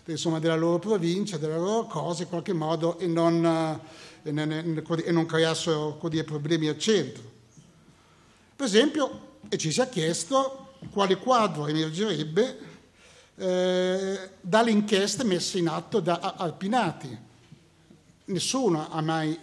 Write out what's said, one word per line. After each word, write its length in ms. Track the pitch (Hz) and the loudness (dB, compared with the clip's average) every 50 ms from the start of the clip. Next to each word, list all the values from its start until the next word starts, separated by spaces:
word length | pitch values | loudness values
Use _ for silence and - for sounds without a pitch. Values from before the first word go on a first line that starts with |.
| - | -10
insomma, 320 | - 160 135 - 175 160 160 | -8 -6 -2 0 0 0 2
della 180 | 156 165 165 | 2 2 2
loro 220 | 160 165 170 170 170 | 4 4 2 2 2
provincia, 600 | 170 208 220 196 170 170 175 190 214 208 190 147 | 2 0 0 2 2 0 0 0 -2 -4 -4 -4
della 180 | 151 156 156 | -4 -2 -2
loro 300 | 165 175 196 220 233 - | -2 0 0 0 0 -2
cosa, 360 | - - 160 147 165 175 156 175 | -2 -4 -4 -4 -4 -4 -4 -6
in 60 | - | -6
qualche 240 | 175 170 - - 185 | -6 -6 -4 -2 -2
modo, 460 | 160 156 156 165 160 165 165 165 170 | -2 0 0 0 0 0 0 0 0
e 80 | 185 | -2
non, 380 | 175 165 170 165 170 165 170 165 | 0 2 4 4 4 4 4 4
eh, 840 | 170 165 160 160 160 160 160 - - - - - - - - - 156 | 4 2 2 0 -2 -4 -6 -10 -16 -20 -20 -20 -20 -20 -12 -6 -4
e 40 | 147 | -2
ne-, 120 | 151 151 | -2 -2
ne-, 380 | 156 156 156 165 170 160 156 151 | -2 -2 -2 -2 -2 -4 -4 -2
come 140 | - 170 | -2 -4
dire, 120 | 160 165 - | -2 0 2
e 40 | 170 | 2
non 120 | 170 160 | 2 2
creassero, 720 | 165 160 160 165 165 160 160 - 175 160 151 151 151 147 | 2 2 2 4 4 2 0 0 0 0 0 0 -4 -6
come 140 | 151 - 165 | -6 -6 -2
dire, 140 | 156 160 156 | -2 -2 -2
problemi 440 | 151 156 147 143 151 165 160 156 151 | -2 -6 -6 0 0 0 2 2 0
al 100 | 147 151 | -2 0
centro. 500 | - 220 220 190 143 127 - - - - - - - _ _ - - - _ _ _ - - _ _ _ _ _ _ _ _ _ _ _ _ | 2 2 4 4 2 0 -6 -12 -16 -18 -20 -20 -20 _ _ -20 -20 -20 _ _ _ -20 -20 _ _ _ _ _ _ _ _ _ _ _ _
Per 120 | - 277 233 | -4 -2 4
esempio, 720 | 185 214 277 311 - 311 269 - - - - - - - - - | 4 4 4 4 2 0 -2 -2 -4 -10 -16 -20 -20 -20 -8 -6
e 80 | - | -6
ci 160 | 170 - 156 143 | -2 -2 -2 0
si 80 | 185 | 0
è 80 | 254 - | 0 0
chiesto 840 | - 180 156 165 170 - - - 269 262 269 269 269 - - - - - - - | 0 -2 -2 0 -2 -2 -4 0 0 2 2 0 -4 -8 -14 -20 -20 -18 -18 -8
quale 260 | - 202 196 185 190 | -2 0 2 2 2
quadro 500 | 190 - 247 254 233 214 196 160 151 147 | 0 2 2 4 4 4 2 0 -4 -4
emergerebbe, 920 | 147 151 160 160 156 156 175 214 220 175 147 151 156 156 190 240 262 262 - - - - - - _ _ _ - - - - - _ _ | -2 0 0 0 -2 -2 -2 -2 -2 -2 -2 -4 -2 0 0 0 0 -2 -8 -16 -18 -20 -20 -20 _ _ _ -20 -20 -20 -20 -20 _ _
eh, 920 | - 190 185 180 180 180 180 180 185 185 185 185 190 190 190 190 190 185 190 - - | -6 -2 -2 0 2 2 2 2 2 2 0 0 0 -2 -4 -4 -6 -8 -12 -18 -14
dalle 320 | - 180 165 180 190 233 | -4 2 4 6 6 6
inchieste 540 | 214 208 208 - 214 185 196 208 208 - 269 | 4 4 4 4 2 2 2 0 -2 -2 0
messe 320 | 214 180 165 151 - - | 2 2 0 0 -2 -2
in 120 | 180 170 165 | 0 0 0
atto 320 | 156 170 170 - 233 214 | -2 -4 -6 -2 -2 -2
da 180 | 165 175 170 165 | 0 0 0 0
A-, 160 | - 190 - | -2 -6 -6
Arpinati. 920 | - 190 165 143 - 185 196 226 254 214 165 - - - 135 120 - - - - - - - - - _ _ _ _ _ _ - - _ _ _ _ _ | -4 -4 -6 -4 -4 -4 0 0 2 2 0 -2 -6 -10 -14 -14 -14 -16 -20 -20 -20 -20 -20 -20 -20 _ _ _ _ _ _ -20 -20 _ _ _ _ _
Nessuno 640 | - 196 165 - - - 269 262 208 165 151 156 151 | -4 -4 -2 -2 0 0 2 2 2 2 2 -2 -4
ha 100 | - 160 | -4 -4
mai 360 | 156 160 160 160 156 156 160 - | -2 0 0 0 0 -2 -4 -4